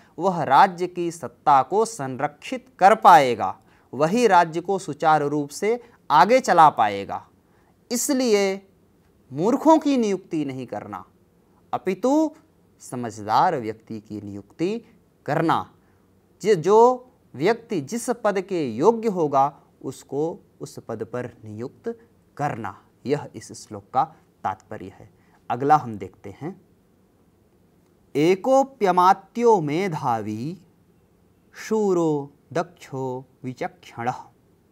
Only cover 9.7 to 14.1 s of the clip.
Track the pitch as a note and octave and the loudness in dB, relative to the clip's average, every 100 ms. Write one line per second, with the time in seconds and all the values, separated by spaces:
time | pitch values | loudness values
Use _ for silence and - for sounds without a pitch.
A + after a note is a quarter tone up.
9.7 | D#4+ D4 C4 G#3+ F#3 - D#3 C#3 C3 A#2+ | 4 4 0 0 -4 -4 -6 -6 -8 -10
10.7 | G#2 G2+ F#2+ - _ _ _ _ _ _ | -12 -12 -16 -18 _ _ _ _ _ _
11.7 | - F#3 F#3+ B3+ D4+ D4+ - _ _ _ | -6 -6 -2 0 2 0 -6 _ _ _
12.7 | _ - B2+ A#2 G#2 G#2 B2 F3 D3 G#2+ | _ -14 -10 -10 -10 0 2 2 0 -6
13.7 | G#2+ - A2 G#2+ | -10 -14 -16 -12